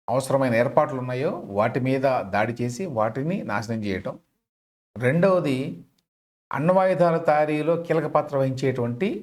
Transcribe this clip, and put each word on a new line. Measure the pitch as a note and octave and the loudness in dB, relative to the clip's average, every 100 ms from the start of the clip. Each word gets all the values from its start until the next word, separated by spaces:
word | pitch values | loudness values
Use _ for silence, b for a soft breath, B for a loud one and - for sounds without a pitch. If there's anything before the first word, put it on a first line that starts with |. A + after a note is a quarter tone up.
| - | -4
అవసరమైన | B2 C3 C#3 C3 A#2 | -2 0 2 2 2
ఏర్పాట్లు | B2 C#3 D3 C3 | 2 2 0 -2
ఉన్నాయో, | B2+ B2+ D#3+ B3 - | -6 -4 -4 -4 -4
వాటి | G2 A#2 B2+ | 0 0 0
మీద | B2+ C3+ C3+ B2 F#2+ | 0 2 2 0 0
దాడి | G2+ A#2 | 0 0
చేసి | A#2+ A#2+ A#2+ F#3 | -2 -6 -6 -4
వాటిని | A#2 A2 C3 D#3 G3 | -2 -2 -2 -4 -4
నాశనం | - G#2 A2 A2+ | -4 -6 -4 -4
చేయటం. | G#2 F#2 - - _ _ _ _ _ _ _ G#2+ | -4 -4 -6 -10 _ _ _ _ _ _ _ -2
రెండవది, | B2 E3 G3 F3+ D3 C3 D3+ - - _ _ _ _ _ - | 0 2 4 2 2 -2 -4 -10 -16 _ _ _ _ _ -8
అణ్వాయుధాల | B2 D#3+ F#3 F#3+ E3+ E3+ E3 | -2 2 4 4 4 2 2
తయారీలో | E3 D3+ D3+ D3+ D3+ E3+ | 2 2 2 0 0 0
కీలక | E3 D#3+ D3 | 0 -2 0
పాత్ర | D3+ D3 C#3 | 0 0 0
వహించేటువంటి | C3+ B2+ C3+ B2+ A#2+ A#2+ G3 D4 | 0 0 0 0 -2 -2 -4 -4